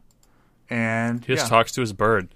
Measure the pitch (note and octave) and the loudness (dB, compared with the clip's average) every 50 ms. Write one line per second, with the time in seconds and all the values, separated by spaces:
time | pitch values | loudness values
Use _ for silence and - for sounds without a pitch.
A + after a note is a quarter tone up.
0 | _ _ _ _ _ _ _ _ _ _ _ _ _ - A#2+ A#2+ A2+ A2+ A2+ A2+ | _ _ _ _ _ _ _ _ _ _ _ _ _ -8 -4 -2 -2 0 0 -2
1 | A#2 A#2 A#2 A#2+ B2 - C3 D3 C#3 A#2 A#2 A2+ A2+ - - - B2+ A2 G2+ G2 | -2 -2 -4 -4 -4 -2 -2 -2 0 2 4 4 2 2 0 -4 -4 -4 -2 0
2 | G#2+ A2 A2+ G#2 F2+ - - | 2 2 2 2 0 -4 -10